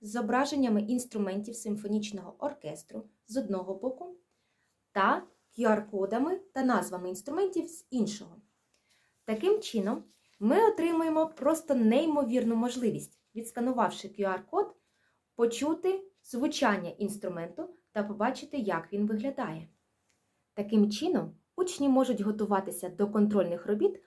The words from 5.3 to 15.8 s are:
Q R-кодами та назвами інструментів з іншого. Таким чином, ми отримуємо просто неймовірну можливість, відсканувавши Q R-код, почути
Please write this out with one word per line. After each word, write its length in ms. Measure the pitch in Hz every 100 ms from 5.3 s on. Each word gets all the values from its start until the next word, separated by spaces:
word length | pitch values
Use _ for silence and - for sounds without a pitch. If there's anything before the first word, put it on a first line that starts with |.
| _ _ -
Q 100 | 226 208 -
R-кодами 460 | 202 196 226 302 381 -
та 120 | 269
назвами 440 | 262 208 - 180 180
інструментів 580 | 190 - 320 392 349 -
з 180 | - -
іншого. 460 | 247 196 - 165 170 _ _ _ _ _ _ _ _
Таким 360 | - 214 359 427
чином, 440 | - 226 196 269 - _ _ -
ми 280 | 214 349 453
отримуємо 580 | - 330 330 320 311 320
просто 480 | - 262 320 -
неймовірну 840 | 262 220 247 320 294 240 247 226 226
можливість, 640 | 247 247 233 156 - _ _
відсканувавши 720 | 220 226 240 247 240 185 - 196
Q 120 | -
R-код, 560 | 196 185 - 359 415 - _ _ _ _ _ -
почути 680 | 233 233 285 330